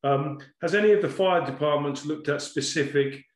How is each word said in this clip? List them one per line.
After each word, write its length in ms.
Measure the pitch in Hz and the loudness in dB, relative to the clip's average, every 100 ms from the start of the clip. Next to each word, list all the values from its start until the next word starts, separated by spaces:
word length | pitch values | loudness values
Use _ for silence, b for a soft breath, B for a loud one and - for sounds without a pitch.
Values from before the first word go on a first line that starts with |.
Um, 340 | 139 139 151 143 B _ | 2 0 -2 -8 B _
has 120 | 170 | 0
any 180 | 196 214 | 2 6
of 100 | 208 | 4
the 60 | 170 | 2
fire 360 | - 190 175 | 0 2 2
departments 600 | 135 135 147 147 143 135 147 | 0 -2 0 0 -2 -4 -6
looked 220 | 151 147 | -4 -2
at 120 | 147 | -4
specific 800 | - - 135 156 139 143 139 135 - | -4 -6 -4 -2 0 0 0 -4 -18